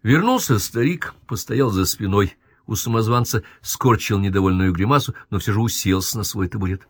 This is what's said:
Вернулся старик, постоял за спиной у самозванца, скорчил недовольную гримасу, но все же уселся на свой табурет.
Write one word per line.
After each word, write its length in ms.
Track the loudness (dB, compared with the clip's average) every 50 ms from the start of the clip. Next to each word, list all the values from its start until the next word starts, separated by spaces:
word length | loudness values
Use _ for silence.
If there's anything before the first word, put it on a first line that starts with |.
Вернулся 560 | 4 4 4 4 4 4 2 2 2 0 0 0
старик, 560 | 0 -4 -2 0 0 0 0 -2 -8 -12 -14 -18 -12
постоял 440 | -10 -8 -8 -6 -4 0 0 0 2
за 140 | 2 0 0
спиной 520 | 0 -2 -4 -2 0 2 2 2 2 -2 _ _ _ _ _ _
у 80 | -8 -8
самозванца, 680 | -6 -4 -2 0 0 2 2 2 0 0 0 -2 -4 -4 -6 -20 _
скорчил 560 | -10 -10 -8 0 4 4 4 4 2 -2 0 0
недовольную 540 | 0 2 2 2 2 4 4 4 2 2
гримасу, 420 | 2 0 2 2 2 0 0 -6 -10 -12 -12 _
но 80 | -6 -4
все 140 | -2 0
же 80 | 0 0
уселся 580 | 0 -2 -2 -2 0 0 0 0 0 -4 -6 -6
на 60 | -6
свой 240 | -6 -4 -4 -4 -4
табурет. 400 | -4 -4 -4 -4 -4 -6 -10